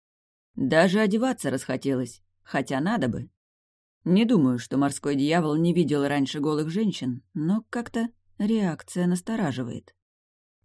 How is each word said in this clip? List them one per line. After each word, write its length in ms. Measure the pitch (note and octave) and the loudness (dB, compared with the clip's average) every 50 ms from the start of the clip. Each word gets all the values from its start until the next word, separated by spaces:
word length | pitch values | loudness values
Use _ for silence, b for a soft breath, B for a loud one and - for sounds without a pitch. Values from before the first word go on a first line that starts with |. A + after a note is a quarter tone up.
| _ _ _ _ _ _ _ _ _ _ _ | _ _ _ _ _ _ _ _ _ _ _
Даже 460 | - C#3 B2+ D3+ D#3+ E3+ G3 E3+ G#3+ | -4 -2 2 4 6 6 6 4 2
одеваться 500 | A3 G#3 F#3+ A3+ A#3+ C4 B3+ - - C#3 | 2 2 2 0 0 0 -2 -2 -2 -4
расхотелось, 720 | B2 C3+ - - B2+ C3 - C#3 C3+ B2+ B2+ A#2 - - _ _ _ _ _ | -4 -4 -4 -4 -6 -4 -2 -2 -2 -2 -2 -6 -8 -16 _ _ _ _ _
хотя 360 | - - D3+ C3+ - D3 C3 | -6 -4 -4 -4 -2 -4 -2
надо 260 | D3 F#3 A#3 A#3 - B2 | -2 -2 0 0 0 -2
бы. 240 | G#2 - A#2 - _ _ _ _ _ _ _ _ _ _ _ _ _ _ _ | -2 -4 -8 -12 _ _ _ _ _ _ _ _ _ _ _ _ _ _ _
Не 220 | - F3 G3+ A#3 | 2 4 4 4
думаю, 340 | A3+ B3+ F#3+ C#3+ B2+ B2+ A#2+ | 4 4 4 4 4 2 0
что 180 | A#2 - - C3+ | -4 -4 0 0
морской 380 | C#3+ C#3 C3+ - - C#3+ C#3+ | 0 0 -2 -2 -4 -2 0
дьявол 400 | C#3 C#3 D3 D#3+ F3 E3 D#3 D3 | 0 2 2 2 2 2 2 0
не 180 | D#3 E3 E3+ F3 | 2 2 2 4
видел 340 | E3+ F3 C#3 D3 D3 C#3+ C#3+ | 2 2 2 2 0 0 0
раньше 320 | D3 C#3+ C#3 C3+ - D3+ | 0 0 0 -2 -2 -4
голых 300 | C#3 D#3 D3+ D3 D#3 D#3 | -2 -2 0 0 -2 -2
женщин, 540 | D#3+ G3+ A3+ G#3 E3+ - - C3+ B2 A#2+ - _ _ | -2 -2 -2 -2 -2 -2 -4 -6 -6 -6 -10 _ _
но 320 | D3+ D3+ E3 G3 A3 A3+ _ | -4 -2 -2 -2 -2 -4 _
как-то 380 | - A#3+ A#3 - - A#3 A3+ A#3+ - _ _ _ _ _ | -8 -8 -8 -6 -6 -6 -6 -6 -8 _ _ _ _ _
реакция 720 | G3+ G#3 A3+ A3 G3+ F3+ D3+ - - - - F#3 F3 F3 | -2 0 0 2 0 0 -2 -4 -10 -10 -4 -2 0 0
настораживает. 880 | F3+ F3+ F3+ - A3+ A3 G#3 D3 B2 B2 B2+ A2+ - - - - _ _ _ _ _ _ _ _ _ _ _ _ _ _ _ | 0 0 -2 -6 -4 -2 -2 -2 -2 -4 -6 -8 -8 -12 -14 -16 _ _ _ _ _ _ _ _ _ _ _ _ _ _ _